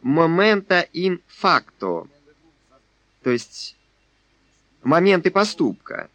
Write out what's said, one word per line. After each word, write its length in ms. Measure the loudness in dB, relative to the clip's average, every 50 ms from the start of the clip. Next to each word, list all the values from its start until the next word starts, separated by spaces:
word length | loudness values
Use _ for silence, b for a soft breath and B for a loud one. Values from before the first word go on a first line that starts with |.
| _
momenta 840 | 0 2 2 2 2 2 2 2 2 2 0 0 _ 0 0 0 -2 _
in 280 | -4 -2 -2 -2 -4 _ _ -20 -4
facto, 680 | 0 0 0 0 0 -4 _ _ -6 -6 -6 -6 -6 -12 _ _ _ _ _ _ _ _ _ _ _ _ _ _ _ _ _ _ _ _ _ _ _
то 80 | -4
есть 460 | -4 -4 -4 -10 -18 -18 -18 -18 -18 _ _ _ _ _ _ _ _ _ _ _ _ _ _ _ _ _ _ _ _ _ _
моменты 480 | 0 0 2 4 4 2 2 0 0
поступка 800 | 0 0 -2 -2 -2 -2 -2 -2 -2 -6 _ -14 -12 -12 -12 -14 _